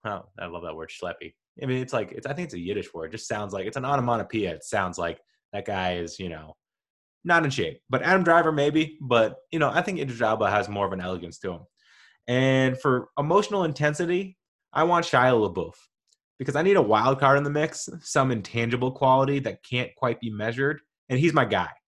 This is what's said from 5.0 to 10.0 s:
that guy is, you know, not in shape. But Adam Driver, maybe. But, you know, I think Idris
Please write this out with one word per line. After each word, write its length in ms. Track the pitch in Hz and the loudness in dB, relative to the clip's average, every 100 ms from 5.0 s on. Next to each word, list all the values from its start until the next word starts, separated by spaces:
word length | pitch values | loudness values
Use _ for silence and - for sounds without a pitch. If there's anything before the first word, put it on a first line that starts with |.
| 85 85 _ _ _ | -6 -6 _ _ _
that 140 | 101 101 | -12 -6
guy 300 | 98 92 90 | -4 -2 -2
is, 220 | 85 - | -6 -8
you 80 | 92 | -10
know, 280 | 78 78 - _ _ _ _ _ _ | -10 -16 -20 _ _ _ _ _ _
not 200 | 170 170 | 2 2
in 60 | 156 | 4
shape. 300 | 131 82 - _ | 0 -4 -4 _
But 120 | 127 | -2
Adam 200 | 160 190 | 2 2
Driver, 300 | 170 170 160 | 6 6 6
maybe. 460 | 156 143 151 156 - | 2 2 2 0 -4
But, 360 | 135 120 110 - _ | 2 4 4 0 _
you 80 | 165 | 0
know, 120 | 143 | 2
I 120 | 160 | 2
think 160 | 180 | 0
Idris 220 | 185 | -4